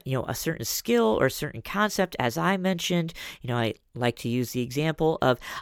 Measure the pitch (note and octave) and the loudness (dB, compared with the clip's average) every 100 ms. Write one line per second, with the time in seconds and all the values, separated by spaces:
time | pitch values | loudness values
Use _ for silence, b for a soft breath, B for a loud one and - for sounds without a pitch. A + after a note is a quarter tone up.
0 | - C3 - A#2 D#3+ - A#2 - - A#3 | 0 -2 -2 -4 -4 -4 -4 -4 0 2
1 | A3+ - C3 - D3+ A2+ - G3+ G#3 - | 4 4 2 0 -6 -8 -6 0 0 2
2 | F#3 - B2 E3 E3+ G3 F#3 F3 - F3 | 0 0 -2 2 2 2 0 0 0 0
3 | E3 - B B B2 A#2+ A2+ - _ A#2 | 0 -4 B B -4 0 0 -2 _ -2
4 | A#2+ - B2 B2 A#2+ B2+ A#2+ B2+ D#3+ D3+ | 0 0 0 0 0 -2 -2 0 0 2
5 | D#3+ D#3+ C3 B2 B B | 2 4 4 2 B B